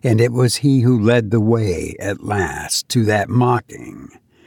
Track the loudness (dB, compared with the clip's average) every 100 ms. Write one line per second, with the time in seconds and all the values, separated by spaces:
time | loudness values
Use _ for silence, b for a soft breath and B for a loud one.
0 | 2 2 2 2 0 2 2 4 4 2
1 | 4 2 2 0 2 2 0 -4 -6 -8
2 | -8 -8 -6 -4 -4 -6 -6 -8 -2 0
3 | 0 0 0 0 2 0 -4 -18 -16 -18
4 | -20 -20 _ B